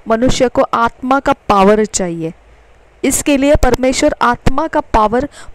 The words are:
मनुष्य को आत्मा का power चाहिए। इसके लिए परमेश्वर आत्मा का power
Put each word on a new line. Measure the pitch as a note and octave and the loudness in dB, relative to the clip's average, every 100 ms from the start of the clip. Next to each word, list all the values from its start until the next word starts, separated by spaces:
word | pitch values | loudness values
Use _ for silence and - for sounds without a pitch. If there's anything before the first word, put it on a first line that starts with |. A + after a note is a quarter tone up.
| G3+ | -4
मनुष्य | A3+ B3+ B3+ B3 | 0 0 0 0
को | C4+ | 0
आत्मा | - A#3 A#3 - B3+ C#4 | -2 -2 -2 -2 -2 -2
का | C#4 | -2
power | C#4 - G3+ F#3+ G#3+ G#3+ | -4 0 2 4 2 0
चाहिए। | - F3+ E3+ D#3+ - - - _ - _ _ | -4 -4 -6 -8 -10 -20 -20 _ -20 _ _
इसके | C4+ - - C#4 | -4 -2 0 0
लिए | C#4 D4+ | 2 2
परमेश्वर | B3+ A#3+ C4 C4+ D4 - | 2 0 -2 0 -2 0
आत्मा | A#3+ A#3+ C#4 C4+ D#4+ | -2 0 0 0 -2
का | D4+ | -4
power | - A3+ G#3+ A#3+ C#4+ - - | -2 0 0 -2 -4 -10 -20